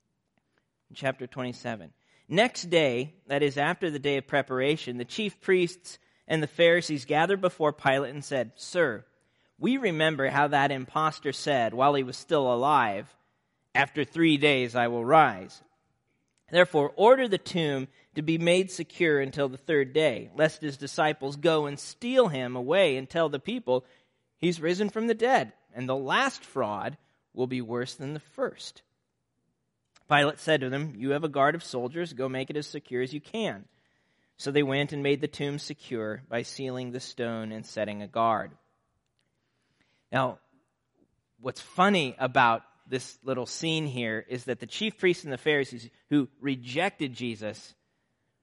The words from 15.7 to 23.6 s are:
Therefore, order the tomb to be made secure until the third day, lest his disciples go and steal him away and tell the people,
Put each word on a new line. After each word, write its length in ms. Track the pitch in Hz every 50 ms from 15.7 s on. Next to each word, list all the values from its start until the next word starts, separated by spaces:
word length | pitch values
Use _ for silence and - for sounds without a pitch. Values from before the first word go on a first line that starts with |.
| _ _ _ _ _ _ _ _ _ _ _ _ _ _ _ _
Therefore, 420 | - 175 180 - - 151 143 - -
order 320 | - 196 226 262 269 254 226
the 100 | 196 175
tomb 500 | - - - 175 160 147 139 135 131 135 _ _ _ _ -
to 80 | 156 151
be 160 | 151 165 165
made 320 | 165 170 175 185 190 190
secure 500 | - - 165 - - - 175 160 147 139
until 280 | 139 135 - 147 143 131
the 100 | 127 131
third 340 | _ - 160 143 135 131 127
day, 380 | 151 160 143 117 - - - 87
lest 280 | 135 156 156 - - 156
his 140 | 151 135
disciples 600 | - 143 135 - - 156 156 151 - 135 135 143
go 300 | 147 147 170 160 156 147
and 120 | 143 143 143
steal 500 | - - - - - 240 262 262 240 190
him 280 | 147 131 127 123 127
away 400 | 127 123 131 165 196 196 160 135
and 120 | 131 135 -
tell 200 | - 170 165 151
the 100 | 143 135
people, 460 | - 196 233 254